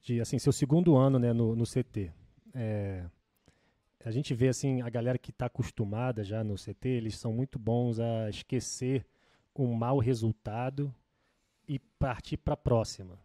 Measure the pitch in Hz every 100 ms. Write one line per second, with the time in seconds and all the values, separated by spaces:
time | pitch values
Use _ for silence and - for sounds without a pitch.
0 | - 120 117 127 - 131 - 156 180 135
1 | 135 135 120 117 113 113 117 - 123 -
2 | 90 - - _ - 135 113 104 101 92
3 | 87 _ _ _ _ _ _ _ _ _
4 | 123 113 147 123 127 123 139 131 120 117
5 | 120 123 - - 123 - 120 - 107 107
6 | 127 113 101 110 107 98 - 101 131 123
7 | 110 104 120 113 135 131 110 120 123 113
8 | 117 113 110 101 - 127 - - 127 131
9 | - _ _ _ _ - 127 117 117 139
10 | 120 123 113 110 - 107 127 139 143 123
11 | _ _ _ _ _ _ - 139 _ _
12 | 139 123 - 147 - 147 - 120 107 -
13 | 92 92